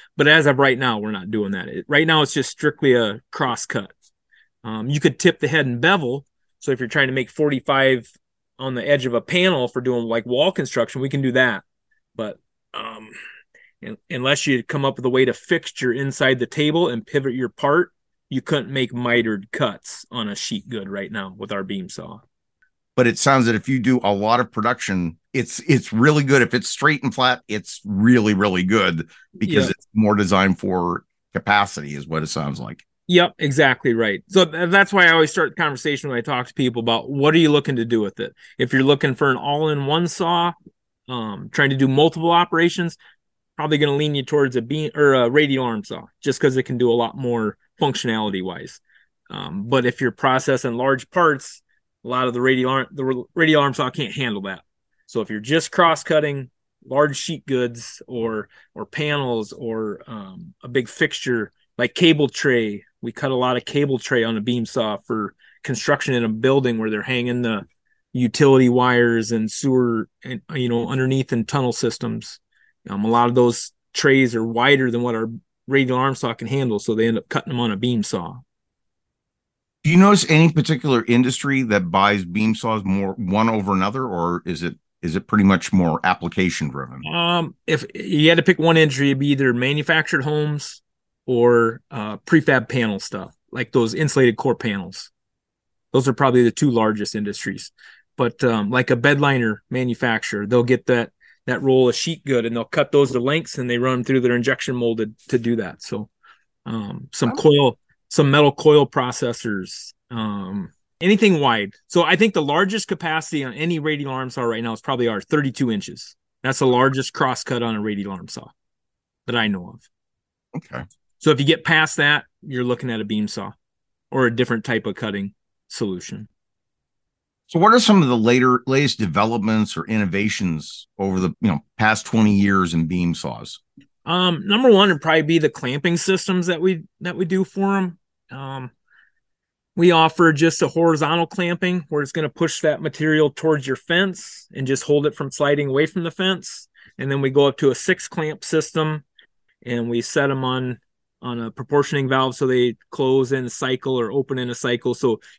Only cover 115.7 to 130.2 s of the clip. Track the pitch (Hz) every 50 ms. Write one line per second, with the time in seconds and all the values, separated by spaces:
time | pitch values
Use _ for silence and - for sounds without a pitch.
115.7 | 110 101 - - - - - - - _ _ _ _ _ - 131 131 - 147 131
116.7 | 123 123 131 135 131 135 127 - - - 147 131 123 - - - 135 120 120 117
117.7 | 110 107 104 107 104 101 98 101 98 90 85 - - - - - _ _ _ _
118.7 | _ _ _ _ _ _ _ _ _ _ - - 120 120 110 107 101 92 90 -
119.7 | 62 - _ _ _ _ _ _ _ _ _ _ _ _ _ _ - - - -
120.7 | - 123 - - - _ _ _ _ _ - 156 151 123 143 143 160 - - -
121.7 | 170 156 156 151 - - 147 143 147 143 - _ _ _ - - 135 123 123 123
122.7 | 123 120 - 123 117 113 104 104 110 107 107 101 - 113 98 98 - _ _ _
123.7 | _ _ _ _ _ _ _ - - 131 127 120 113 113 123 - 120 113 104 -
124.7 | 120 110 - 110 98 - - 107 95 101 98 101 - _ _ _ _ _ _ -
125.7 | - - 117 101 92 90 - - - 101 110 - _ _ _ _ _ _ _ _
126.7 | _ _ _ _ _ _ _ _ _ _ _ _ _ _ _ - - 170 175 214
127.7 | 226 247 226 - 208 196 160 127 123 117 107 117 120 127 123 127 123 123 - 131
128.7 | 131 135 147 131 - - 110 90 71 98 104 110 117 117 98 110 110 110 107 98
129.7 | - 82 78 - 110 110 104 92 82 98